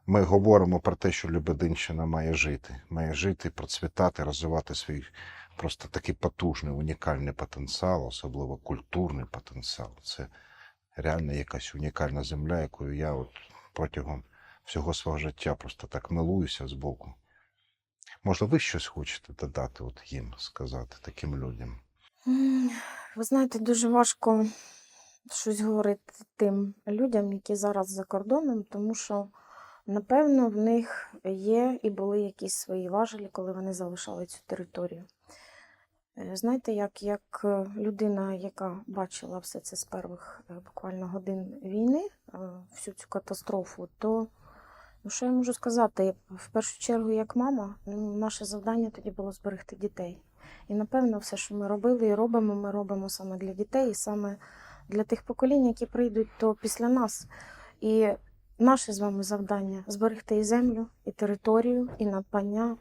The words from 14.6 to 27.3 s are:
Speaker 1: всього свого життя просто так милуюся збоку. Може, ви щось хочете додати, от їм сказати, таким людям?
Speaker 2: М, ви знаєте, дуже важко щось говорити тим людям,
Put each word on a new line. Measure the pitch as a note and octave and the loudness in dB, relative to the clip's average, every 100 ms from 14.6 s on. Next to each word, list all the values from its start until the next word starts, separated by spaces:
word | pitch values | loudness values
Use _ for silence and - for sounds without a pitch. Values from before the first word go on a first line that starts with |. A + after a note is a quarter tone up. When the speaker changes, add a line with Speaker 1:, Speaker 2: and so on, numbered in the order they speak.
Speaker 1:
всього | - - D2 | -10 -6 -4
свого | D#2+ - D2+ | -4 -4 -4
життя | D2+ - - C#2+ | -4 -4 -4 -4
просто | - - - | -8 -14 -10
так | - - | -10 -4
милуюся | E2+ E2 G3 D#3+ - C2+ | -2 0 0 0 -4 -10
збоку. | C2+ C#2+ B1 - - _ _ _ _ _ _ _ _ - - | -8 -8 -10 -12 -20 _ _ _ _ _ _ _ _ -20 -6
Може, | G2 F#2 G#2+ | 0 2 4
ви | D#3 | 2
щось | - E2 - | 2 -4 -6
хочете | - D2 - - | -8 -8 -10 -12
додати, | C#2+ C#2+ C#2 B1+ - | -10 -8 -4 -6 -6
от | B1 - - | -12 -12 -12
їм | C2+ A1+ A#1 | -10 -10 -10
сказати, | - - C2+ B1+ B1 - | -12 -10 -8 -8 -10 -14
таким | - - D2+ C#2 | -16 -10 -6 -6
людям? | C2 A#1 A#1+ B1 _ _ _ _ B3+ | -6 -8 -12 -14 _ _ _ _ 0
Speaker 2:
М, | C4 C4+ C4 B3 A#3 - - - A3 | 2 4 4 2 -2 -10 -14 -12 -6
ви | |
знаєте, | A3+ C4+ C4 A3+ | 2 4 4 2
дуже | A3+ A#3 A#3 | 2 4 6
важко | A#3+ A#3 - A3+ A3 A3 - - - _ _ _ _ - | 6 6 4 4 4 4 -2 -18 -20 _ _ _ _ -12
щось | - A3 G#3 | -6 -2 0
говорити | G#3+ G#3+ G#3 G3+ - - - - | 2 2 2 0 -4 -20 -10 2
тим | G#3 G3+ G3+ G3+ - | 2 4 0 -4 -4
людям, | G#3 C4 A3+ G3+ | 2 2 4 2